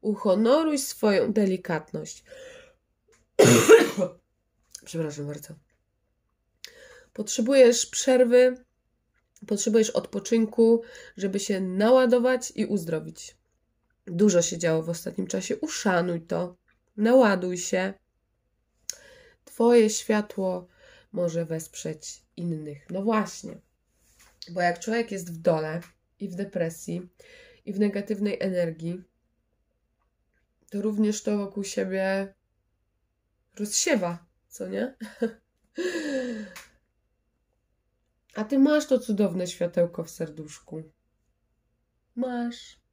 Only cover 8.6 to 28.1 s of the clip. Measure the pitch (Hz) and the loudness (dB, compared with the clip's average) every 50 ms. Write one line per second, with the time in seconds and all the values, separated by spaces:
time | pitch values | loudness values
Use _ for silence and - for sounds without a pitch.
8.6 | - _ _ _ _ _ _ _ _ _ _ _ _ _ _ _ - - 214 202 | -16 _ _ _ _ _ _ _ _ _ _ _ _ _ _ _ -8 -6 -4 -2
9.6 | - 233 208 226 220 214 - 175 - - - 202 196 - 233 226 220 220 - - | -2 2 2 2 2 2 0 -4 -6 -4 -10 -10 -4 0 0 0 0 0 2 2
10.6 | 226 226 233 226 233 - - - - - _ - 190 190 190 202 196 - 202 190 | 4 4 4 2 0 -8 -20 -20 -20 -20 _ -6 -6 -4 -4 -4 -4 -4 -4 -4
11.6 | 190 185 185 190 208 226 254 262 254 240 240 247 233 254 254 247 - - - - | -2 -4 0 0 4 6 6 6 6 4 4 4 4 2 0 0 -4 -8 -6 -6
12.6 | 214 - 208 196 165 165 165 160 160 160 160 - - - _ _ _ _ _ _ | -4 -2 -2 -4 -2 -4 -6 -6 -6 -10 -16 -18 -20 -20 _ _ _ _ _ _
13.6 | _ _ _ _ _ _ _ _ _ - 175 170 208 208 175 175 165 - 180 165 | _ _ _ _ _ _ _ _ _ -8 0 4 4 4 4 4 2 0 -4 -2
14.6 | 170 165 160 160 160 165 170 165 - 170 175 - 185 180 185 190 185 - - - | -2 0 0 0 -2 -4 -8 -8 -8 -10 -8 -8 -6 -6 -6 -6 -4 -6 -6 -6
15.6 | - 311 - - - 202 185 175 180 180 170 170 165 - 175 170 180 175 175 _ | -6 -8 -8 -4 -2 0 0 0 0 -2 -4 -6 -6 -6 -6 -6 -6 -6 -10 _
16.6 | _ _ _ _ _ _ _ 208 208 226 247 262 254 208 196 185 180 185 180 175 | _ _ _ _ _ _ _ -2 0 4 6 6 6 6 4 2 -2 -4 -6 -6
17.6 | 175 - - 185 185 196 190 _ _ _ _ _ _ _ _ _ _ _ _ _ | -6 -4 -4 -2 -2 -4 -8 _ _ _ _ _ _ _ _ _ _ _ _ _
18.6 | _ _ _ _ _ - - - - - - - - - _ _ _ - - - | _ _ _ _ _ -16 -16 -16 -16 -20 -20 -20 -20 -20 _ _ _ -20 -4 0
19.6 | 226 240 240 240 220 214 214 - - - 214 214 208 208 - - 190 185 180 180 | 4 6 6 6 6 4 0 -4 -2 -2 -2 -2 -2 -4 -6 -6 -4 -4 -4 -6
20.6 | 180 _ _ _ _ - - - _ _ - 175 175 170 160 170 170 160 160 160 | -10 _ _ _ _ -20 -20 -20 _ _ -6 -4 -4 -2 -2 -4 -6 -4 -6 -8
21.6 | 160 - - - - 160 156 151 - - - - _ _ _ - 170 175 165 156 | -8 -12 -16 -12 -10 -10 -10 -10 -14 -18 -18 -18 _ _ _ -10 -8 -6 -6 -8
22.6 | 151 147 143 143 _ - 175 185 196 220 226 214 202 - - - - - - - | -8 -12 -14 -16 _ -10 -10 -6 -2 0 0 0 -2 -2 -8 -16 -16 -16 -18 -18
23.6 | _ _ _ _ _ _ _ _ _ _ _ _ - _ _ _ - - 170 180 | _ _ _ _ _ _ _ _ _ _ _ _ -20 _ _ _ -20 -10 -4 0
24.6 | 175 175 170 175 - 226 220 233 233 226 208 190 175 175 165 165 165 185 165 156 | 0 0 0 -2 -6 -4 -4 -4 -4 -4 -6 -10 -10 -10 -12 -2 0 0 0 0
25.6 | 156 156 156 170 170 - _ _ _ _ _ _ 202 190 175 175 202 196 - 180 | -2 -6 -8 -10 -10 -14 _ _ _ _ _ _ -12 -10 -8 -10 -10 -8 -6 -6
26.6 | 170 165 165 - - - 170 175 180 180 _ _ - - - - - - _ _ | -6 -6 -6 -10 -10 -8 -8 -8 -10 -14 _ _ -20 -20 -20 -20 -20 -20 _ _
27.6 | _ - 190 190 208 208 202 202 196 - | _ -10 -4 -2 -2 -2 -2 -4 -6 -6